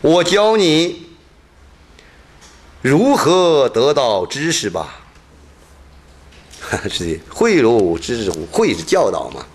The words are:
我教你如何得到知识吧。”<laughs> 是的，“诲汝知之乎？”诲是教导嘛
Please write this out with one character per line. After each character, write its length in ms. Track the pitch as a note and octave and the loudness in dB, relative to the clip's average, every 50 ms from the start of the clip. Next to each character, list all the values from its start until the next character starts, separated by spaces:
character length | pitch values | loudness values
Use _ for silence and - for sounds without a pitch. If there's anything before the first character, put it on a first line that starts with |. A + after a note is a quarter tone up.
我 220 | - D3 E3 F3 E3+ | 4 4 4 4 2
教 340 | C3+ F3 G3+ G#3 A3 A3 | 2 2 2 2 2 2
你 500 | A3 F#3+ E3+ D3+ D#3 E3+ F3 E3+ - - - - - _ - _ _ _ _ _ _ - - - _ - _ - - - - - - - - - - - - - - - - - - | 2 2 2 2 2 0 -2 -4 -10 -16 -20 -20 -20 _ -20 _ _ _ _ _ _ -20 -20 -20 _ -20 _ -20 -20 -20 -20 -20 -20 -20 -20 -20 -20 -20 -20 -20 -20 -20 -20 -20 -8
如 340 | - C3 C#3 D#3 A3+ C#4 C#4+ | -2 0 2 4 4 4 2
何 540 | A#3 - D#3+ F3 F#3 F3+ E3+ D#3+ D3 C3+ A#2 | 2 2 2 2 2 2 2 4 2 2 2
得 240 | - A2 B2 C#3+ D3 | 2 2 2 2 2
到 320 | C#3+ C3+ A#2 G#2+ F#2+ F2+ | 2 0 0 0 -2 -4
知 260 | F2 - C3+ D3 E3+ | -6 -6 -6 -4 -4
识 200 | D3+ - - G#2 | -4 -4 -4 -4
吧。” 280 | F2 F2 D#2+ - - - - - _ - _ _ - - - - - _ - _ - - - - - - _ - - - - - - - - - - - - - | -6 -6 -8 -8 -14 -20 -20 -20 _ -20 _ _ -20 -20 -20 -20 -20 _ -20 _ -20 -20 -20 -20 -20 -20 _ -20 -20 -20 -20 -20 -20 -20 -20 -20 -20 -18 -10 -8
<laughs> 180 | - - - G2+ | -8 -6 -6 -8
是 160 | - - F2+ | -8 -6 -6
的 140 | E2 D#2+ - - - | -6 -6 -8 -10 -16
，“诲 300 | - - A3 A#3 G#3 E3 | -4 0 2 2 4 4
汝 340 | B2+ A2+ B2 A2+ G2 E2+ E2 | 4 4 4 4 2 0 -2
知 260 | E2 - - B2 A#2 A2 | -4 -4 -8 -6 -4 -4
之 80 | F#2+ | -6
乎？” 120 | E2 D#2 D#2+ - | -6 -6 -10 -6
诲 240 | - - A3+ F#3 G#2+ | -2 -2 0 0 -2
是 60 | E2+ | -4
教 300 | - - - F#3+ D3 G2+ | -4 -2 0 0 0 0
导 180 | F2+ D#2 C2 B1 | -2 -4 -8 -10
嘛 160 | A#1+ C2+ C2 - - | -12 -16 -16 -18 -20